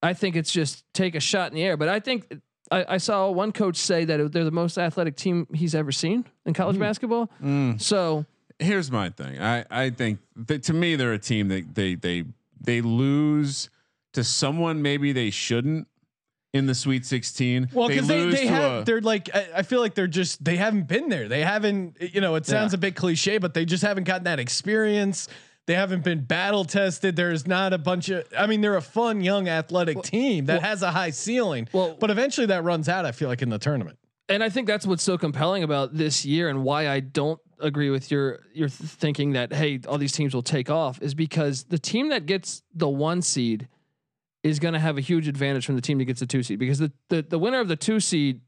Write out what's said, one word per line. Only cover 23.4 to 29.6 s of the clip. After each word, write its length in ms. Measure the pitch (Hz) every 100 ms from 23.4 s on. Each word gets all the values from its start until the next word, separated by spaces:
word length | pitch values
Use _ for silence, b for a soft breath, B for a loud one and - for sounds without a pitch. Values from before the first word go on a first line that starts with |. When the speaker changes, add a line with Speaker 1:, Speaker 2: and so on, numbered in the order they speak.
| 180
Speaker 2:
they 100 | 165
just 200 | 165 180
haven't 200 | 208 196
gotten 220 | 185 185 180
that 120 | 156
experience. 880 | 120 - - 214 214 208 196 180 - B B B -
They 80 | 170
haven't 280 | 196 185
been 220 | 160 165 127
battle 400 | 165 190 208 180
tested. 500 | 202 196 - 190 170
There's 320 | 175 165 139
not 240 | 185 190
a 60 | 185
bunch 320 | 156 180 170
of, 160 | 185 160 113
I 100 | 208
mean, 120 | 220
they're 160 | 208 196
a 60 |
fun, 400 | 147 214 233 214
young, 260 | 185 202 180
athletic 480 | 160